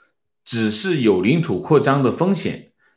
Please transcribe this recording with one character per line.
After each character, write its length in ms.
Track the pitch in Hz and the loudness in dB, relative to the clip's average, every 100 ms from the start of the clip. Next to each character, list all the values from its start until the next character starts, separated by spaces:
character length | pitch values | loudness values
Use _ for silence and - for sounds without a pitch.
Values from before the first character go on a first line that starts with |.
| _ _ _ _ | _ _ _ _
只 260 | - 117 110 | -10 -4 -2
是 300 | 104 190 160 | -2 -4 0
有 200 | 110 92 | 2 2
领 200 | 98 165 | 2 0
土 200 | 156 92 | 0 -4
扩 180 | - 147 | 2 2
张 240 | 147 139 | 2 2
的 80 | 127 | 0
风 240 | - 180 185 | 0 -2 -2
险， 380 | 98 80 - _ _ | -4 -8 -14 _ _